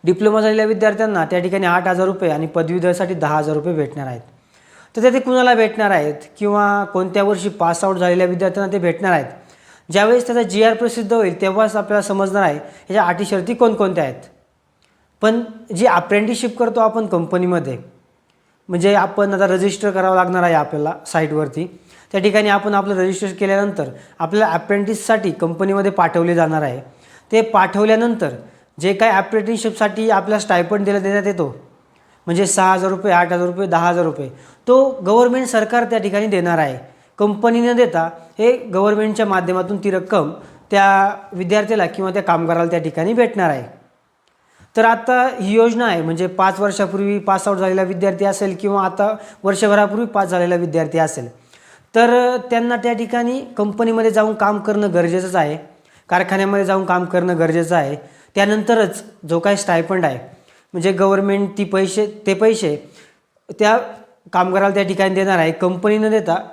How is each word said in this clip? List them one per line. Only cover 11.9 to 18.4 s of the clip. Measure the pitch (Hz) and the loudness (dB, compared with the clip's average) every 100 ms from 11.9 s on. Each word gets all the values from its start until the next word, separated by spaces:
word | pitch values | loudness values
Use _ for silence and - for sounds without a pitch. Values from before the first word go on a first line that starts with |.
| 208 | -2
समजणार | 196 196 196 202 | 0 -2 0 2
आहे | 180 147 | 0 0
याच्या | - - - 196 | -10 -20 -4 0
अटी | 180 175 | 0 0
शर्ती | 202 196 180 | -2 -4 -4
कोणकोणत्या | 240 233 214 196 175 | 2 2 2 0 0
आहेत. | 143 123 - _ _ _ _ _ _ _ _ _ | -4 -6 -18 _ _ _ _ _ _ _ _ _
पण | 214 233 233 - - 175 | 0 0 -4 -14 -12 0
जी | 247 | 2
अप्रेंटिसशिप | - - 208 220 220 240 - | 2 2 0 0 -2 -4 -2
करतो | 233 240 | -2 2
आपण | 220 226 214 | 0 0 -2
कंपनीमध्ये, | 175 165 180 180 175 135 123 - _ _ _ _ _ | -2 -2 -2 0 -2 -4 -10 -14 _ _ _ _ _